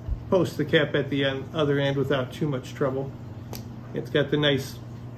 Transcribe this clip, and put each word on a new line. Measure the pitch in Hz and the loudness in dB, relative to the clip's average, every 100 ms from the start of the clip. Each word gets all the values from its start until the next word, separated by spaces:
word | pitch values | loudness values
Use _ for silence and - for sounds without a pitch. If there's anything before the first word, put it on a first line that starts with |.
| - - - | -6 -6 2
post | 190 151 - | 4 4 0
the | |
cap | 135 160 143 | 2 4 4
at | 151 135 | 2 0
the | 139 | 2
end, | 139 135 135 | 2 0 -4
other | 165 147 143 | 0 2 4
end | 139 139 | 2 2
without | 135 139 123 | 2 2 0
too | - 151 | -2 -2
much | 127 - | -2 -6
trouble. | - 139 135 139 - - - - - - - - | -2 0 0 -4 -8 -12 -12 -12 -12 -12 -12 -8
It's | - - | -8 0
got | 151 143 | 2 4
the | 151 | 4
nice | 147 131 - - - - - | 4 2 0 -8 -12 -12 -12